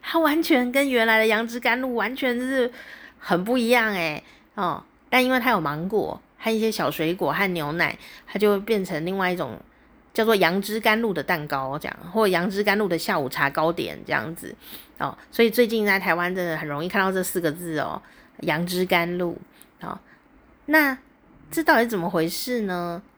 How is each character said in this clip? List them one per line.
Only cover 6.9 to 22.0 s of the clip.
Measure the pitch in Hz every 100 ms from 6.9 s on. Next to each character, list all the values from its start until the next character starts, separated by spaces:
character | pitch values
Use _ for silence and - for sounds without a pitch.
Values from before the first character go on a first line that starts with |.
| - 160
果 | 185 165
和 | 160 196
牛 | 175 147
奶， | 170 160 - - - -
它 | 196
就 | 208 202
变 | 208 220
成 | 185 156 165
另 | 196
外 | 185
一 | 180
种 | 139 104 - _ _ - _
叫 | - 220
做 | 214
杨 | 165 185
枝 | 196 220
甘 | 220 214
露 | 233
的 | 170
蛋 | 139 175 147
糕 | 139 131 143
这 | -
样， | - 170
或 | 196 208
杨 | 175 185
枝 | 196
甘 | 208 202
露 | 208
的 | 170
下 | - 185
午 | 131
茶 | 147 139
糕 | 143 160
点 | 180 92 73 -
这 |
样 | 147 113 165
子 | - - - - - -
哦。 | 143 - -
所 | - 233
以 |
最 | 226 233
近 | 220 208
在 | 196
台 | 185 170
湾 | 175
真 | 185 175
的 | 156
很 | 156
容 | 143
易 | 175
看 | 202
到 | 190
这 | 190
四 | 185 185
个 | 170
字 | 156 175 156
哦， | - - - - - -
杨 | - 156 175
枝 | 180 185
甘 | 180 170 180
露 | 175 - - - - _
哦。 | - - _ - _ _ _ _ -
那 | 311 285 254 _ _ _ - -
这 | -
到 | 320 269
底 | 240
怎 |
么 | 214